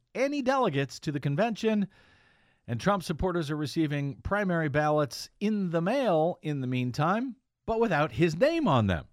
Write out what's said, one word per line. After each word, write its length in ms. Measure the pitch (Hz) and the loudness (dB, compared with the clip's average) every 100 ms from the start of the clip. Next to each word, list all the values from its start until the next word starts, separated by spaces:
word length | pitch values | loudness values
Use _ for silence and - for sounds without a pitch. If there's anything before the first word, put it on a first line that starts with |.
| _ | _
any 300 | - 269 294 | -4 -2 -2
delegates 560 | 254 269 233 139 139 - | 0 2 2 0 -4 -4
to 140 | - | -6
the 80 | 143 | -4
convention. 680 | 143 143 233 208 220 214 202 _ _ _ _ _ _ _ - | -2 0 0 0 0 0 -2 _ _ _ _ _ _ _ -6
And 140 | 117 | -2
Trump 220 | 180 202 | 0 0
supporters 460 | - 156 185 175 147 | -2 -4 -2 -2 -2
are 60 | 151 | -4
receiving 600 | 147 170 156 147 143 - | -4 -2 -2 -2 -4 -6
primary 440 | - 202 196 170 156 | -4 -2 0 0 0
ballots 600 | 143 151 151 143 - - - | 2 2 2 0 -4 -16 -6
in 320 | 208 214 185 | -2 -2 0
the 100 | 165 | 0
mail 580 | 170 277 240 160 160 - | 0 0 2 4 2 0
in 180 | 156 143 | -6 -4
the 60 | 127 | -2
meantime, 680 | 127 123 120 156 214 262 220 _ _ | -2 -2 0 0 0 -2 -8 _ _
but 160 | - 226 | -6 0
without 320 | 233 151 156 | 2 2 0
his 240 | - 170 160 | 2 2 4
name 300 | 269 339 262 | 2 2 2
on 220 | 131 101 | 4 4
them. 160 | 82 - | 0 -4